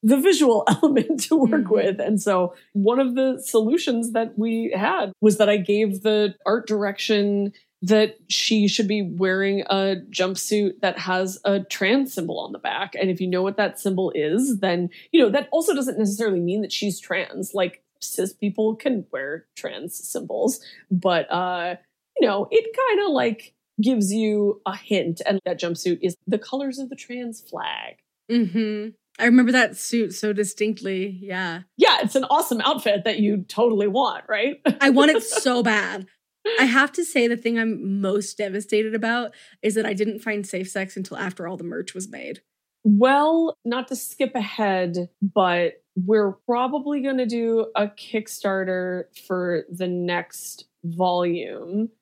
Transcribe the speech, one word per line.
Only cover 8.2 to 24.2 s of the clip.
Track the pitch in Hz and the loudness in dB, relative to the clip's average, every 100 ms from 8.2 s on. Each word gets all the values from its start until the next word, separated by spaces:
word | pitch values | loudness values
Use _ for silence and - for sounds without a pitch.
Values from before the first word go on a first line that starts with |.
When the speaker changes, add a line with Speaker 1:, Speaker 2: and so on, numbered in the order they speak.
| _ | _
Speaker 1:
she | - - 220 202 | -4 2 4 4
should | - 202 | 2 0
be | 208 | 0
wearing | 185 170 185 190 196 196 - | -2 -2 0 2 0 -2 0
a | 196 196 185 - | 0 0 -2 -6
jumpsuit | - 185 185 - 208 202 - | -2 -2 -2 -2 0 0 0
that | 196 180 | -4 -2
has | - 185 190 190 | -2 -2 -2 -2
a | 202 196 | 0 0
trans | 190 - 190 262 269 | -2 -2 2 2 0
symbol | - 170 - | -4 -6 -6
on | - | -8
the | - | -8
back. | - - 190 - | -6 -4 -6 -2
And | 190 | -2
if | 175 | 0
you | 185 | -2
know | 180 | 0
what | 190 202 | -2 0
that | 202 - | -2 -2
symbol | 202 190 190 | -2 0 -2
is, | - 151 190 269 214 | -2 0 0 0 0
then, | 196 175 175 - - | 0 0 -2 -6 0
you | 330 | 4
know, | 240 | 4
that | 262 - | 2 2
also | 320 330 | 0 2
doesn't | 285 254 220 | 0 -2 0
necessarily | 208 202 226 185 | -2 0 0 0
mean | 175 202 | 0 -2
that | 196 | -4
she's | - 208 170 | -4 -4 -6
trans. | - 185 - - 196 | -6 -6 -4 -8 -6
Like, | 202 180 - _ _ | -2 -4 -4 _ _
cis | - - 190 | -10 -4 -4
people | - 202 196 220 220 | -2 -4 0 0 0
can | - 233 - | -2 -2 -4
wear | 131 135 160 _ | -8 -8 -10 _
trans | - - 101 156 | -12 -10 -10 -12
symbols, | - - - - 113 247 - - - _ | -12 -10 -10 -6 -2 -2 -2 -10 -20 _
but, | 185 190 170 - | 0 2 0 0
uh, | 175 180 180 175 180 _ _ _ - | -2 -2 -4 -4 -6 _ _ _ 0
you | 233 | 2
know, | 202 - | 2 2
it | 453 453 | 2 0
kinda, | 453 523 415 403 | -2 2 2 2
like, | 277 240 214 - _ _ - | 2 0 -2 -10 _ _ -2
gives | 214 247 196 | 2 2 0
you | 214 | 0